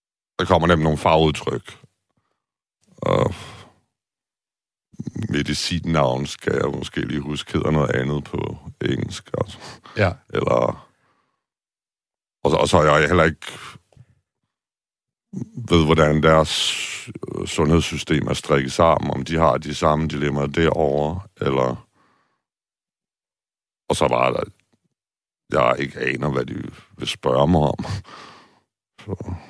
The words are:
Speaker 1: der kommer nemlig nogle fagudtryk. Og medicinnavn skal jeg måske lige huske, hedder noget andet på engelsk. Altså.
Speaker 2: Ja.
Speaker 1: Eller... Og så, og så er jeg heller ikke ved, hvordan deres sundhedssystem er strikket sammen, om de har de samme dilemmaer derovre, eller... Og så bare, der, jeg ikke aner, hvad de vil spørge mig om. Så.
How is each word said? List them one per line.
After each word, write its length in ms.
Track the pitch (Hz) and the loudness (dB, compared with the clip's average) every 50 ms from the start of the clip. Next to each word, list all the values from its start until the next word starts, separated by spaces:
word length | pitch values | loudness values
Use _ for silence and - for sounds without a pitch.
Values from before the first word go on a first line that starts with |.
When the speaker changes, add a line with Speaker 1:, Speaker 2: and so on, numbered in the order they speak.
| _ _ _ _ _ _ _ - | _ _ _ _ _ _ _ -4
Speaker 1:
der 60 | 92 | 2
kommer 240 | 87 92 85 82 85 | 4 4 4 6 6
nemlig 160 | 87 80 78 | 4 6 4
nogle 140 | 78 78 71 | 2 2 2
fagudtryk. 800 | - 90 82 80 80 78 76 - - - 67 60 - - - - - _ _ _ _ _ _ _ _ _ _ _ _ _ _ _ _ _ _ _ _ _ _ | 4 4 4 6 4 4 2 0 -4 -4 -6 -6 -8 -12 -20 -20 -20 _ _ _ _ _ _ _ _ _ _ _ _ _ _ _ _ _ _ _ _ _ _
Og 380 | - - - 50 50 - - - - - - - - - - _ _ _ _ _ _ _ _ _ _ _ _ _ _ _ _ _ _ _ _ _ _ _ _ _ - - - - - - - | -6 -2 0 2 2 2 0 -2 -6 -14 -18 -18 -20 -20 -20 _ _ _ _ _ _ _ _ _ _ _ _ _ _ _ _ _ _ _ _ _ _ _ _ _ -12 -12 -10 -8 -8 -6 -4
medicinnavn 960 | - 71 71 71 73 - - - 92 85 - 87 82 78 71 64 62 65 71 | -4 -4 -2 -2 -4 -4 -4 -4 -4 -4 -2 -2 0 0 2 0 0 -2 -4
skal 260 | 71 - - - - - | -8 -10 -6 -4 -2 -2
jeg 160 | 69 - 69 | 0 -2 -2
måske 300 | 69 69 - - - - | -4 -6 -8 -8 -6 -6
lige 200 | - - - 73 | -6 -4 -4 -6
huske, 320 | 67 73 76 71 - - - | -6 -6 -8 -8 -8 -4 -4
hedder 180 | 82 - - | -2 0 0
noget 200 | 78 78 71 64 | 0 2 2 0
andet 340 | 62 64 64 67 73 73 71 | 0 -2 -2 -2 -4 -4 -6
på 340 | - - - - - - - - - - _ - | -6 -8 -8 -6 -8 -10 -12 -14 -20 -12 _ -4
engelsk. 460 | - 67 - - - 95 - - - - - | -2 -2 -2 -4 -6 -8 -12 -12 -10 -6 -6
Altså. 200 | - - - - - - - - _ - - | -6 -6 -8 -16 -18 -18 -20 -20 _ -14 -4
Speaker 2:
Ja. 160 | - 104 90 - - _ _ | 0 0 0 0 -4 _ _
Speaker 1:
Eller... 580 | - - - - 60 60 60 - - - - _ _ _ _ _ _ _ _ _ _ _ _ _ _ _ _ _ _ _ _ _ _ _ _ _ _ _ _ _ _ _ _ | -4 -2 0 2 2 2 2 0 -2 -6 -12 _ _ _ _ _ _ _ _ _ _ _ _ _ _ _ _ _ _ _ _ _ _ _ _ _ _ _ _ _ _ _ _
Og 60 | 73 | -4
så, 60 | 73 | 0
og 120 | - 73 73 | 0 0 2
så 100 | - 85 | 2 4
er 200 | 76 76 73 76 | 4 4 4 4
jeg 100 | 76 73 | 4 4
heller 160 | 90 87 80 | 4 4 4
ikke 220 | 82 76 _ - - - - - - - - _ _ _ _ - _ _ _ _ _ _ _ _ _ _ _ _ _ _ _ _ _ _ _ _ _ _ _ _ _ - - 123 - - 147 117 107 | 2 0 _ -14 -16 -16 -16 -18 -18 -20 -20 _ _ _ _ -20 _ _ _ _ _ _ _ _ _ _ _ _ _ _ _ _ _ _ _ _ _ _ _ _ _ -12 -12 -12 -12 -12 -14 -4 2
ved, 140 | - 85 80 | 2 4 4
hvordan 380 | 76 78 78 78 76 76 78 76 | 4 4 4 4 4 4 4 4
deres 260 | 80 80 80 78 - - - - - - - - - - - - - - - - - - 50 - | 6 6 6 4 2 0 -2 -2 -2 -4 -4 -6 -8 -10 -12 -12 -14 -14 -12 -12 -10 -8 -8 -8
sundhedssystem 800 | 87 - - 82 73 82 82 78 - - 69 - - 82 73 67 65 | -6 -2 0 2 4 4 4 2 0 -6 -8 -2 -2 0 0 0 -2
er 60 | 65 | -4
strikket 380 | - - - 73 71 67 65 - | -4 0 0 2 2 2 -2 0
sammen, 380 | - 85 82 78 - - 73 | 4 4 4 4 4 2 -2
om 140 | - 67 67 | -4 -4 -4
de 120 | 71 82 | -2 0
har 220 | 82 82 76 64 64 | 2 4 4 2 2
de 160 | - 73 73 | -2 -6 -6
samme 340 | - 90 80 76 76 80 78 | 0 2 2 2 2 0 -2
dilemmaer 380 | 76 73 73 73 69 71 71 | -2 -2 -2 -2 0 -2 -2
derovre, 760 | 71 69 85 82 80 - - 80 71 69 73 73 76 85 90 - - _ _ | -2 0 0 2 2 2 2 0 0 0 0 -2 -2 -4 -6 -10 -14 _ _
eller... 480 | - 69 67 65 64 64 60 62 - _ _ _ _ _ _ _ _ _ _ _ _ _ _ _ _ _ _ _ _ _ _ _ _ _ _ _ _ _ _ _ _ _ _ _ _ _ _ _ _ _ | -4 -2 0 0 0 -2 -2 -6 -12 _ _ _ _ _ _ _ _ _ _ _ _ _ _ _ _ _ _ _ _ _ _ _ _ _ _ _ _ _ _ _ _ _ _ _ _ _ _ _ _ _
Og 80 | 76 | 0
så 120 | - - 67 | 2 2 2
bare, 240 | 62 62 62 64 62 | 2 2 2 2 0
der, 100 | - - - _ _ _ _ _ _ _ _ _ _ _ _ _ _ _ _ _ _ _ _ - | -2 -4 -6 _ _ _ _ _ _ _ _ _ _ _ _ _ _ _ _ _ _ _ _ 0
jeg 240 | 73 64 60 64 64 | 2 2 2 2 0
ikke 220 | 71 67 - 64 | -2 -6 -6 -6
aner, 300 | 64 65 64 62 69 76 67 | -4 -4 -4 -2 -2 -2 -2
hvad 120 | 65 64 | -2 -4
de 260 | 62 - - - - - - - _ _ - | -4 -6 -10 -10 -12 -14 -18 -20 _ _ -10
vil 100 | - - | -8 -8
spørge 400 | - - - 69 64 65 69 78 | -8 -4 -2 0 2 4 4 4
mig 120 | 87 80 | 4 4
om. 240 | 76 71 - - - - - - - - - - - - - - - _ _ _ _ _ _ _ _ _ _ - - | 2 2 0 -4 -6 -8 -8 -10 -10 -14 -20 -20 -20 -20 -20 -20 -20 _ _ _ _ _ _ _ _ _ _ -20 -12
Så. 300 | - 95 - - - 90 87 - - | -12 -10 -10 -8 -10 -10 -12 -12 -20